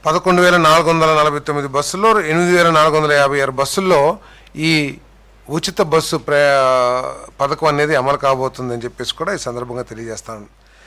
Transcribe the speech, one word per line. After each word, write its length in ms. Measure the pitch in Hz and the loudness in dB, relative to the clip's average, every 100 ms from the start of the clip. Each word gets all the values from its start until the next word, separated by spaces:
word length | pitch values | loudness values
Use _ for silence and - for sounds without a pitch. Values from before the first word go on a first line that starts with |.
| 151 | 0
పదకొండు 360 | 170 185 180 | 0 2 4
వేల 140 | 180 175 | 4 6
నాలుగు 320 | 160 160 160 | 6 4 4
వందల 300 | 165 160 156 | 2 2 4
నలభై 200 | 151 147 | 2 0
తొమ్మిది 300 | 147 143 143 | -6 -6 -4
బస్సుల్లో 520 | 139 143 185 220 214 | -4 -4 0 2 2
ఎనిమిది 360 | 156 165 175 175 | 0 0 2 2
వేల 140 | 170 | 4
నాలుగు 260 | 160 156 156 | 4 4 2
వందల 160 | 151 | 2
యాభై 280 | 147 139 143 | 2 2 0
ఆరు 100 | 135 | -2
బస్సుల్లో 680 | 131 139 - 190 160 147 208 - - - 156 | -2 -4 -2 0 2 2 -2 -12 -20 -18 -4
ఈ 420 | 156 156 143 - - _ _ _ - | 0 0 -2 -8 -20 _ _ _ -8
ఉచిత 340 | 156 180 180 | -6 -6 -4
బస్సు 340 | 175 160 - 156 | 0 0 0 -6
ప్ర-, 1120 | 113 147 143 139 131 127 123 127 131 127 - - | -2 2 2 2 2 2 0 -2 -6 -12 -18 -6
పథకం 260 | 139 139 156 | -4 0 0
అనేది 300 | 147 151 147 | 0 0 0
అమలు 200 | 131 143 | 0 0
కాబోతుందని 680 | 139 131 131 127 127 120 | 0 0 -4 -6 -8 -8
చెప్పేసి 300 | 117 - 120 | -10 -10 -10
కూడా 200 | - 165 | -8 -8
ఈ 40 | 190 | -6
సందర్భంగా 440 | 127 120 123 123 | -8 -10 -10 -10
తెలియజేస్తాను. 640 | 120 110 117 107 - 107 101 _ _ _ | -12 -12 -12 -14 -14 -16 -18 _ _ _